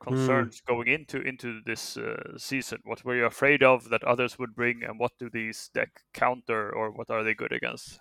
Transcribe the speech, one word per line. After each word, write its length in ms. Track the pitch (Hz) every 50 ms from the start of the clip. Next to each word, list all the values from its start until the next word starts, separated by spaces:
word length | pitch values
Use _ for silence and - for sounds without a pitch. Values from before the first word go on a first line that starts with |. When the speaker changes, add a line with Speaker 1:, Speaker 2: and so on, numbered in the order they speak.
Speaker 1:
Hmm. 80 | - 127 131
Speaker 2:
concerns 460 | 131 131 127 135 135 127 117 - -
going 260 | - - 120 117 120 120
into, 320 | 143 160 147 - - 131
into 400 | - 131 131 - - 120 113 110 107
this, 300 | 113 113 - - - -
uh, 400 | - 113 113 110 - - - -
season? 420 | - - - 131 131 117 - 117 - -
What 200 | 104 113 - -
were 100 | 127 123
you 100 | 123 117
afraid 380 | 113 - - 135 139 147 135 135
of 260 | 131 127 120 117 113
that 140 | 117 113 -
others 340 | 127 123 123 127 120 -
would 160 | - 127 117 107
bring, 300 | 120 120 120 120 117 117
and 160 | 117 110 110
what 140 | 120 117 _
do 120 | - 127 117
these 400 | - 113 110 110 110 - - - -
deck 300 | 120 113 - _ - _ _ -
counter, 560 | - 131 123 127 123 - - 113 110 104 104 -
or 160 | 110 110 110
what 180 | 104 113 117 -
are 140 | 113 110 110
they 100 | 110 110
good 180 | - 120 117 120
against, 460 | 123 123 - 117 - - - - -